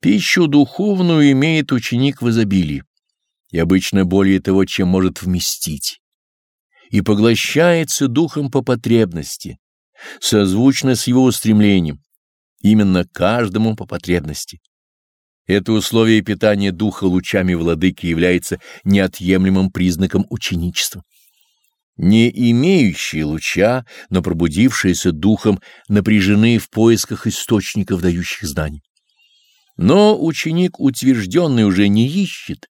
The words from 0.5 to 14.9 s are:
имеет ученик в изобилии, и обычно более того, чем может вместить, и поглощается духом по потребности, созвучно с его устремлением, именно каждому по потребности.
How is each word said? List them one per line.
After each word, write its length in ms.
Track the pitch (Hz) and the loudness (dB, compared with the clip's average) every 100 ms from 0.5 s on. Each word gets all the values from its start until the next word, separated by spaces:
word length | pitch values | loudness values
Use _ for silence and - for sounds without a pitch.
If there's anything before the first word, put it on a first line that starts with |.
| 143 139 - 208 196 175 165 143 | 2 2 0 -2 0 2 4 4
имеет 400 | 135 147 160 139 | 4 2 0 0
ученик 480 | 127 - 120 135 135 | -4 -2 -2 -2 -2
в 80 | 120 | -2
изобилии, 560 | 113 107 95 82 71 - _ _ _ _ _ _ | 0 2 0 0 -4 -10 _ _ _ _ _ _
и 80 | 85 | -4
обычно 460 | 82 95 - 98 | 2 0 0 -2
более 340 | 92 95 95 95 | 0 2 2 0
того, 260 | - 95 95 | 0 0 0
чем 220 | - 92 | -2 0
может 340 | 95 95 - | 0 0 -4
вместить, 800 | 92 90 - - - 73 - - _ _ _ _ _ _ _ _ _ | -4 -4 -4 -8 -8 -8 -10 -12 _ _ _ _ _ _ _ _ _
и 100 | 104 | -4
поглощается 1080 | 95 104 110 113 - 143 170 170 156 - 139 | 0 2 2 0 -2 0 2 2 -2 -2 -2
духом 420 | 120 160 - 143 | 0 -2 -2 -4
по 100 | 135 | -4
потребности, 1000 | 123 123 117 117 104 85 71 - - - _ _ _ _ - - | -2 -4 0 2 2 -4 -12 -14 -16 -18 _ _ _ _ -20 -10
созвучно 760 | - 107 101 95 127 135 135 120 | 0 2 2 4 2 2 0 -2
с 100 | - | 0
его 180 | 123 | 2
устремлением, 760 | 131 120 110 107 104 98 80 71 _ _ _ _ _ _ | 2 2 2 4 4 4 0 -6 _ _ _ _ _ _
именно 460 | 98 107 104 92 87 | 2 4 2 0 -4
каждому 640 | - 90 117 113 98 110 | -2 -2 0 -2 -2 -2
по 120 | 107 - | -4 -10
потребности. 760 | 85 - 87 76 76 - - _ _ _ | -12 -4 -4 -4 -12 -14 -18 _ _ _